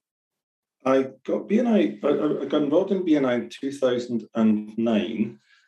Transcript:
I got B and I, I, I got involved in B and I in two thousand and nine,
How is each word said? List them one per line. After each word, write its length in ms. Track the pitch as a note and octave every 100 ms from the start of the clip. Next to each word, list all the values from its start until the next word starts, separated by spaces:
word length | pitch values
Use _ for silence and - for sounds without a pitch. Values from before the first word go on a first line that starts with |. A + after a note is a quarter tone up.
| _ _ _ _ _ _ _ _ C3
I 240 | C3+ C3 -
got 240 | - - -
B 100 | A3
and 100 | A#3+
I, 300 | G#3 D#3+ -
I, 400 | D3 C#3+ D3+ -
I 20 | C3+
got 160 | D3+
involved 300 | C#3+ E3 F#3+
in 120 | F#3+
B 120 | F3 D3+
and 100 | B2+
I 80 |
in 160 | A#2 G#2
two 200 | - C#3
thousand 560 | C#3 B2+ A#2+ - A#2 -
and 420 | A#2 A2 G#2+ G#2+ -
nine, 600 | A#2 G#2+ F2+ - G#2+ - _ _